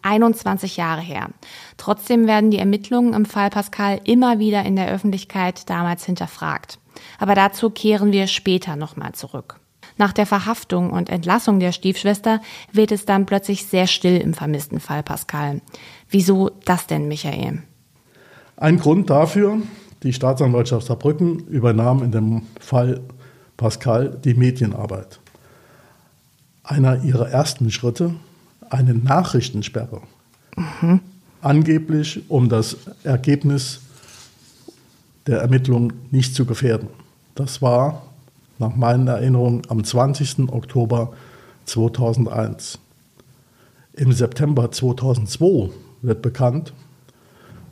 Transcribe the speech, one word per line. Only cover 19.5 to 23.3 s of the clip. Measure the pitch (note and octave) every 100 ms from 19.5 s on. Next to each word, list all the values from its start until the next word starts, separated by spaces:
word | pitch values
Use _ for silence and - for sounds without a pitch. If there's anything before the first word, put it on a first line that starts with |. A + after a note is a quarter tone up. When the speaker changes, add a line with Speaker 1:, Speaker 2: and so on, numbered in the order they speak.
| G#3+ G#3+ - - -
Speaker 2:
die | C3
Staatsanwaltschaft | B2+ B2+ C3 C3+ A#2+ A#2+ A#2+ -
Saarbrücken | A#2+ C#3+ D#3 F3 E3 -
übernahm | C3+ A#2 A2 A#2+ C3
in | A#2+
dem | A2 A2 A2+ A2 -
Fall | - B2+ B2 B2+ - - -